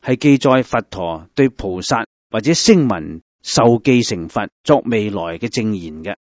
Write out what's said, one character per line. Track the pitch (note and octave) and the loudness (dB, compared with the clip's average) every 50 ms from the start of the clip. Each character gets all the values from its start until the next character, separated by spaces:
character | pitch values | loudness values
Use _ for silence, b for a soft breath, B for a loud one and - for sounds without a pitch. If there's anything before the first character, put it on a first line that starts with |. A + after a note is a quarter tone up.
係 | _ - B2+ | _ -2 -4
記 | - - D3 C#3 C3 | 2 4 4 4 4
載 | - C#3+ C3 C3 B2 | 4 2 2 2 0
佛 | - - A2+ G2 | -2 -4 -4 -4
陀 | _ - G2+ F2+ E2+ E2 D#2+ E2 _ _ | _ -10 -8 -6 -6 -6 -8 -12 _ _
對 | - C#3 C3 | 0 0 0
菩 | - _ G#2+ G2 F2+ F#2 F2+ | 0 _ -8 -6 -6 -6 -4
薩 | - C#3+ A#2 A2+ _ _ _ _ _ | -4 -4 -4 -4 _ _ _ _ _
或 | - A2 | -6 -4
者 | G#2+ C#3 E3+ | 0 0 0
聲 | - - - A3 F3+ D3+ B2 | 2 4 4 4 4 4 2
聞 | G#2 E2+ D2+ E2 E2 E2 _ _ _ _ _ | -2 -4 -6 -10 -12 -14 _ _ _ _ _
授 | - - - A#2 A#2 A#2 A2+ _ | -2 0 4 4 4 4 4 _
記 | C#3 B2+ B2 A#2 | 2 2 2 2
成 | - A2 F2+ E2 D#2 | 0 -4 -6 -6 -6
佛 | - A2+ G#2 - _ _ _ | -6 -6 -6 -6 _ _ _
作 | - D3+ C#3 - | 2 2 2 2
未 | - A#2+ A2 G#2 G#2+ | 0 -2 -2 -2 -2
來 | G2+ G2 E2+ E2+ E2 E2+ | -4 -6 -6 -8 -8 -8
嘅 | - A#2+ | -8 -6
證 | - - A2+ A2 G#2+ | -4 -2 -2 -2 -4
言 | F#2+ F2 E2 D#2 D#2 D#2 | -4 -6 -10 -14 -12 -10
嘅。 | F#2+ G2+ _ _ | -12 -12 _ _